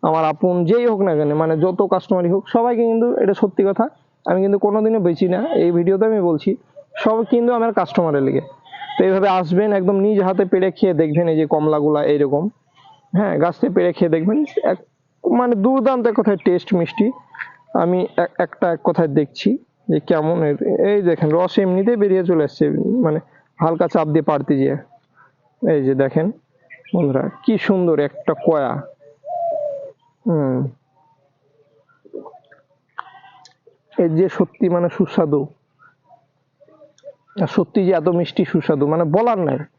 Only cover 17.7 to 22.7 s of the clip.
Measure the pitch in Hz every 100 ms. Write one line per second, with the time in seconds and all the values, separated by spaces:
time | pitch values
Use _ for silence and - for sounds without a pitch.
17.7 | - 170 180 180 - 175 _ 180 - 185
18.7 | 165 - 165 165 143 147 - - 254 _
19.7 | _ - 156 - 165 156 175 156 147 170
20.7 | - 190 208 180 160 156 160 180 - 196
21.7 | 185 196 240 202 185 175 170 143 - 147